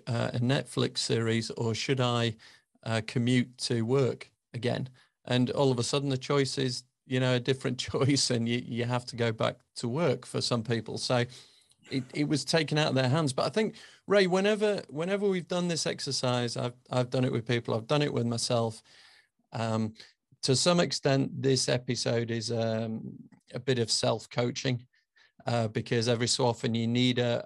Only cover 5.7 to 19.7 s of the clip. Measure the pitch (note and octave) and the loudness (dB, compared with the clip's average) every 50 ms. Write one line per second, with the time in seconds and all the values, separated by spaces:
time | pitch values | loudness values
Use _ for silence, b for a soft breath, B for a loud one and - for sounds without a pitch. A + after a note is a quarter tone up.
5.7 | B2+ A#2 A#2 - - C#3+ C#3 C#3+ C3+ B2+ C3 - D3 C#3+ C#3 C3+ - - C3+ B2+ | 2 2 0 0 -2 -2 0 0 -2 -2 -2 0 2 2 2 0 0 -2 -2 -2
6.7 | B2 - - _ _ _ _ - B2+ B2+ C3 B2+ B2+ B2 A#2+ C3+ C3+ C3 - C3 | -4 -6 -10 _ _ _ _ -4 -2 0 2 2 2 2 2 0 -2 -2 -2 -4
7.7 | B2+ B2+ - - - - C#3+ B2+ C#3+ C3 - - B2 A#2 A#2 A#2 A#2 B2 - - | -4 -4 -6 -4 -2 0 2 4 4 2 2 2 0 0 0 0 -2 -2 -4 -4
8.7 | - A#2 A#2+ A#2 B2 B2 A#2+ - - A#2 A#2 A#2 A2 A2+ A#2+ A#2+ - - _ _ | -4 -4 -2 -2 -2 -2 -4 -6 -4 -2 -2 -2 0 0 0 -2 -2 -4 _ _
9.7 | _ - - A#2+ A#2 C3+ - C#3 B2 B2 - - - B2+ A#2+ - B2+ A#2 A2 - | _ -6 -6 -4 -2 0 2 2 0 0 -4 -6 -6 -4 -2 0 0 -2 0 0
10.7 | A#2 A2+ A2 - - A#2 - - B2+ A#2+ A#2+ B2 B B B B B B B B | -2 -2 -2 -6 -8 -8 -2 0 2 2 0 0 B B B B B B B B
11.7 | B B _ - C3+ C#3 C3 - - - D3 C#3+ D3+ C#3+ - - - E3 D#3+ D3 | B B _ -6 -4 -4 -4 -4 -4 -4 -2 0 0 -2 0 0 0 0 2 2
12.7 | D3+ D3+ D3+ D3+ C3 C3 C3 B2+ B2+ E3 D#3+ C#3 C3 - - C3+ - A3 A3 - | 2 2 2 2 2 2 4 4 4 2 2 2 0 0 -2 0 0 0 0 0
13.7 | B B B B B B B - F#3+ G#3 G3 F3+ F3 F#3+ F#3+ G#3 G#3+ G#3 G#3+ G#3+ | B B B B B B B 2 4 4 4 4 4 2 2 2 2 2 2 0
14.7 | G#3 F3+ - - B2 C#3+ E3 F3+ G3 G3+ G3+ G3+ F#3+ F#3 D#3 - F#3 F3+ F3 F3 | 0 0 -4 -8 -6 -6 -2 -2 -2 0 2 2 0 0 -2 -2 -2 0 0 0
15.7 | E3+ D3+ - E3+ D#3+ - - D3 B2+ - - B2+ B2 B2 A#2+ A#2+ - C3 B2 B2 | 0 0 -2 -2 -4 -4 -4 -4 -4 0 0 0 2 2 0 -2 -2 -4 -4 -4
16.7 | B2 - _ - - B2+ B2+ B2 - C3 B2+ B2+ - A#2+ A2+ - B2 A#2+ - - | -6 -8 _ -4 -2 -2 0 0 0 0 0 2 0 -2 0 0 0 0 0 0
17.7 | A#2+ A2+ A2+ - D3 D3 D3 C#3+ C#3 B2+ A#2+ A#2 A#2 A#2 - - B2+ A#2 A#2 A2+ | -2 -2 0 0 0 2 2 2 0 0 0 0 -2 -2 -2 0 2 2 2 0
18.7 | A2 - b b b b b b b b b b b _ _ _ - A#2 A2+ A2+ | -2 -6 b b b b b b b b b b b _ _ _ -6 -4 -2 0